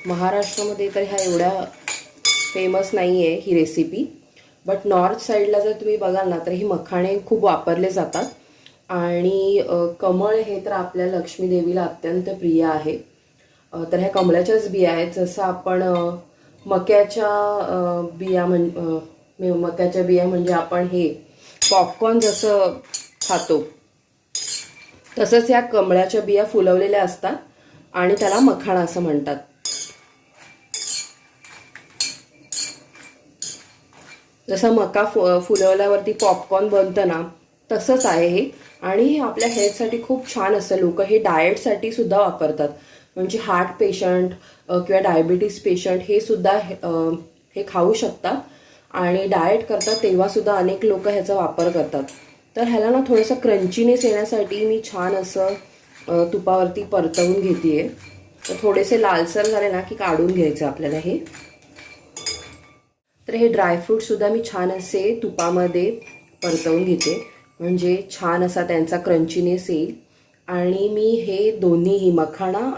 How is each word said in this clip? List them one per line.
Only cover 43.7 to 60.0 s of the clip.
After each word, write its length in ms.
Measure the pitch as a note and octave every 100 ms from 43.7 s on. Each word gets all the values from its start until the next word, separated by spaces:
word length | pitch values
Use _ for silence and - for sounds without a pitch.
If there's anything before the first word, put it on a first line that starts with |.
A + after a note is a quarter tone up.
| -
पेशंट, 500 | G3+ F#3 F#3+ F3+ F3+ F3+ - - -
अ, 100 | F3+
किंवा 220 | F3 F#3+
डायबिटीज 600 | G3 E3 E3 F3+ G#3 -
पेशंट 400 | G3 F3+ F#3+ F#3
हे 200 | F#3 G#3
सुद्धा 380 | A3 G#3+ F#3+ G3+
हे, 160 | F#3 F#3
अ, 60 | E3+ E3 E3 E3+ - _ _ G3
हे 80 | G3
खाऊ 240 | F#3 F3
शकतात. 440 | A3+ A#3 - F3+ C#4 - - - - _
आणि 340 | - F3 F#3 G3
डाएट 400 | F#3 E3 A3+ -
करतात 360 | G#3 G#3 G#3+
तेव्हासुद्धा 540 | G#3 F#3 G3 G#3+ G#3 G3
अनेक 280 | F3+ F#3+
लोक 240 | A3 F#3 G3+
ह्याचा 260 | G3+ F#3+
वापर 360 | G3 E3 - F3
करतात. 320 | F3 D3+ C#3+ C#3 - - - _ A3+
तर 60 |
ह्याला 280 | A#3 A#3 A3
ना 100 | C4 C4+
थोडंसं 260 | A3+ A3
क्रंचीनेस 680 | B3+ A#3+ G3+ F#3 G#3 A#3 B3
येण्यासाठी 640 | B3+ G#3 G#3+ F#3+ - G3+ A3
मी 140 | A3
छान 300 | A3 F#3+ F#3
असं, 320 | G3 F#3 G3 F#3+ G3+ - - _ - -
अ, 160 | E3+ E3+
तुपावरती 520 | F#3+ F#3 F#3 F3+ F#3+
परतवून 560 | G3+ G3 D#3+ F3+ F3 G3
घेतेय. 480 | F#3 E3+ E3 D3+ A#3+ - - - - - -
तर 60 | -
थोडेसे 400 | G#3+ F#3+ G3 A3+
लालसर 440 | G#3 F3 E3+ G#3 G#3
झाले 260 | G#3+ G3+
ना 80 | F#3
की 140 | F#3+
काढून 320 | G#3+